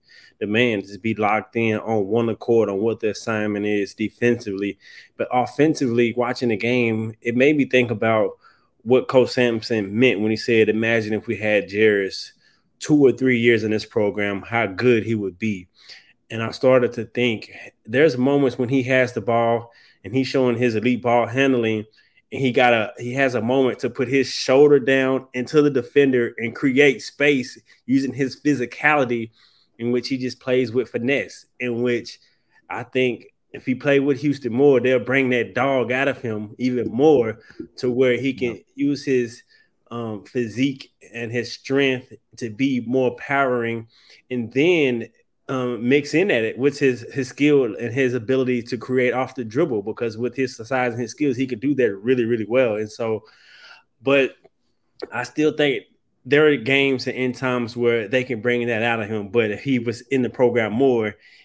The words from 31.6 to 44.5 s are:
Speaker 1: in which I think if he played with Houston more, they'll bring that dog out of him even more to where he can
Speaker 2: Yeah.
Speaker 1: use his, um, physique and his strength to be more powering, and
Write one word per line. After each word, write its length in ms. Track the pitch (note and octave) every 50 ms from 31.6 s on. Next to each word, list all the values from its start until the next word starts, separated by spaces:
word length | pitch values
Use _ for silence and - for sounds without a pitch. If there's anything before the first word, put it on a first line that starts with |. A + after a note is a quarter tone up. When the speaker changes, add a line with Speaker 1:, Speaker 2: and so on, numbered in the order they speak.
Speaker 1:
in 200 | B2 B2 A#2 A#2
which 400 | B2 B2 A#2+ A#2 A#2+ - - - _ _ _ _ _ _ _ _ _ -
I 140 | F#2 A2+ A#2
think 460 | - - B2+ B2+ B2 A2+ - - - _ _ _ _ -
if 100 | - -
he 100 | - B2+
played 260 | B2+ - C#3+ C#3 C#3
with 200 | C3+ D3 C3+ A#2
Houston 320 | D3+ D3 C3 A#2+ - A#2 A2
more, 280 | B2+ C#3+ D3 C3+ A#2+
they'll 180 | A#2 B2+ C3 B2
bring 320 | G#2+ A#2+ B2+ C#3 C3 B2
that 240 | B2+ A#2+ A2 G2 -
dog 360 | A#2+ B2+ C#3 C3+ C3 A#2 A2 B2+
out 160 | C3 C#3 C#3
of 120 | B2 -
him 340 | - A#2 G#2+ G#2 G#2+ G#2+ A2 -
even 300 | B2 B2+ B2 A#2+ A2 F#2+
more 500 | G2+ A#2+ D3 D#3+ D3+ B2+ A#2 A2 G#2+ - - - - - - - _
to 140 | - - B2
where 280 | A#2+ B2+ C3 B2+ A#2+ A2
he 160 | C3 C#3 B2
can 220 | G2+ B2 A#2+ A2
Speaker 2:
Yeah. 60 | F#2 - _ _
Speaker 1:
use 280 | C3+ C#3+ C#3+ C#3+ C3+ -
his, 400 | C#3+ C3 B2+ A#2+ A2+ A2+ - - _ _ _ _ _ _ _ _ -
um, 340 | A2+ A#2+ A#2 A2+ A2 G2 -
physique 680 | - - B2+ A#2+ G#2+ G2 A#2 C3+ C#3+ C3 - - - _ _ - - A2
and 180 | A#2 A#2+ A2 A#2
his 180 | B2 A2+ -
strength 600 | - - - - C3+ C#3 C#3 C3+ C3 B2 - - - - _ _ _
to 140 | - A#2+ A2+
be 320 | G#2 G#2 C3+ C#3 C3 A#2+ A2
more 340 | A2+ B2+ C3 B2+ A#2+ B2
powering, 720 | - - - C#3 C#3 C#3 B2+ B2 A#2+ A#2 A2+ A#2 A2+ A2+ - _ _ _ _ - - _ -
and 220 | B2+ B2 A#2 G#2+